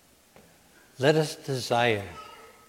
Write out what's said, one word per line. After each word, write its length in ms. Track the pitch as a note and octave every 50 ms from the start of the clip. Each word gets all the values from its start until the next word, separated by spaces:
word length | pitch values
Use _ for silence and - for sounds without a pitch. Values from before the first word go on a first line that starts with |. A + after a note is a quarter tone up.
| _ _ _ _ _ _ _ - - - _ _ _ _ _ - - _ _ -
Let 180 | B2+ D3 D#3
us 200 | D#3 D#3 D3 -
desire 720 | - - - C3+ B2+ A2+ - B2 A#2 A#2+ A#2+ A2 G2+ F#2+ F#2 E2 - - - - - - - - - -